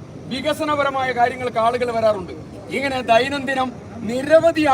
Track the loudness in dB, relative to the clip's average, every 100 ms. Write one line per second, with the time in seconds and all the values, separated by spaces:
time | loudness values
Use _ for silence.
0 | -12 -16 -10 -6 -2 -2 0 0 0 0
1 | -2 0 0 0 -4 0 0 2 -2 0
2 | 2 0 -4 -12 -14 -14 -6 -4 -2 -2
3 | 4 4 4 -2 -2 -2 -2 -6 -14 -10
4 | -6 -4 4 6 6 4 6